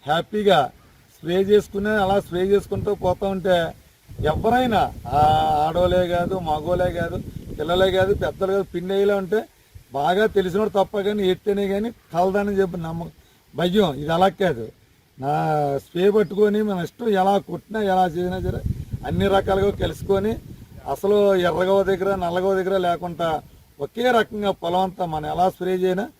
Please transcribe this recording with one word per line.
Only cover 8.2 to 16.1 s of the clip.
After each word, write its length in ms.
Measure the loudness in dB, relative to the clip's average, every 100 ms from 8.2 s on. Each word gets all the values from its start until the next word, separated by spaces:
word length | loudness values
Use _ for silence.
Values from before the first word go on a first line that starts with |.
| -2 -2 -2
కాదు, 100 | 0
పిండి 300 | -2 -6 -2
అయ్యేలా 240 | 0 2 0
ఉంటే 280 | 0 -4 -4 _ _ -20 -10
బాగా 340 | -2 0 2 2
తెలిసినోడు 420 | 2 0 0 0
తప్ప 320 | 0 0 0
కానీ 220 | -2 0
ఎత్తేనే 460 | 0 0 -2 -2 0
కానీ 220 | -2 -4
కలదని 580 | -8 _ 0 0 2 0
చెప్పి 280 | 0 0 -2
నమ్మకం, 340 | -8 -8 -10 -14 _ _ _
భయం. 400 | -2 0 4 2
ఇది 140 | 0 -2
అలా 200 | 2 2
కాదు. 400 | 2 -2 -2 -8 -14 _ _ _ -8
నా 120 | -4 -2 0 0 0 -2
స్ప్రే 320 | -6 0 2